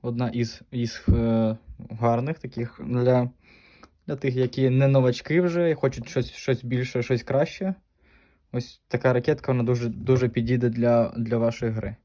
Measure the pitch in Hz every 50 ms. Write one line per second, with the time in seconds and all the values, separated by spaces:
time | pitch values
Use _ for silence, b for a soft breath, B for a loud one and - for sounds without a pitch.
0 | - 120 120 120 123 117 113 120 120 117 - - - _ - 123 120 113 - -
1 | - - - 113 117 113 113 113 113 110 110 113 _ - - - - - 113 110
2 | 117 117 117 117 131 143 160 - - 127 - 117 120 120 - - - - 123 123
3 | 123 127 127 123 123 120 - _ B B B B B B B B B B B _
4 | _ - 147 139 - 135 127 127 127 123 - - 131 127 123 131 139 139 135 135
5 | 127 127 120 - - - 156 170 180 175 165 175 175 165 156 - - 139 135 139
6 | 117 - - 135 120 - - - - - 131 113 - 117 127 123 127 123 - 123
7 | 117 - 131 120 - - - 139 151 170 - - 196 190 190 - _ _ b b
8 | b b b b b b b b b _ - 123 123 - - _ _ _ - 123
9 | - 131 127 123 123 - 147 - - - 131 123 120 117 127 120 120 117 110 95
10 | 92 131 131 127 127 120 117 123 117 113 127 123 123 120 113 117 117 120 117 117
11 | 113 - - 117 117 113 120 117 113 117 117 - 120 113 107 110 107 - 107 -
12 | _